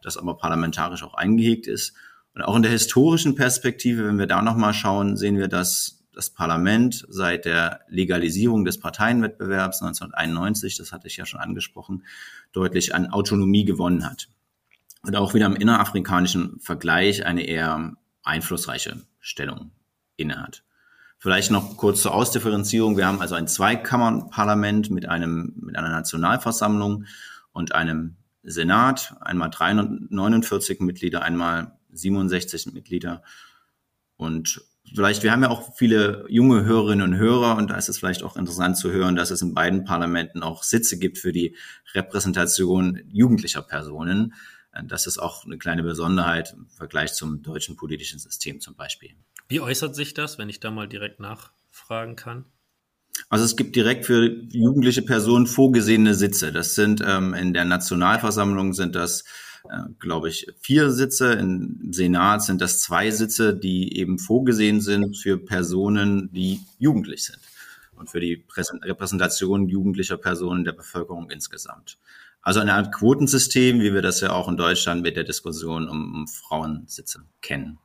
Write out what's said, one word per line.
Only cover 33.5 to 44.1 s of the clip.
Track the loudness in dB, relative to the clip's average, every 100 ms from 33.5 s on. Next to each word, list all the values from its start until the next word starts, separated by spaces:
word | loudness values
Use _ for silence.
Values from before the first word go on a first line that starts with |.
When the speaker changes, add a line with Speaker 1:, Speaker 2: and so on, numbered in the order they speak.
| _ _ _ _ _ _ _
Speaker 1:
Und | -6 -6 -6 -8 _ _ -14 0
vielleicht, | 2 2
wir | 2
haben | 4
ja | 2
auch | 0 -8 0
viele | 4 6 4 0 0
junge | 6 8 6
Hörerinnen | 6 4 4 2 2
und | 2
Hörer | 4 4 4 2
und | 0
da | -2
ist | -6
es | -4
vielleicht | -4 -4
auch | -8 -8
interessant | -8 -2 -2 0
zu | -2
hören, | 0 2 2
dass | 0
es | -2
in | -4 0
beiden | 0 0
Parlamenten | -2 -2 -2 -2 -4 -8
auch | -8 -6
Sitze | -2 0 0 -2
gibt | -4 -4
für | -4
die | -2 -4 -6 -20 -20 _ -6
Repräsentation | -4 -4 -2 0 0 0 2 2 2 -2 -6
jugendlicher | 4 4 4 0 -8
Personen. | -6 -10 -8 -8 -2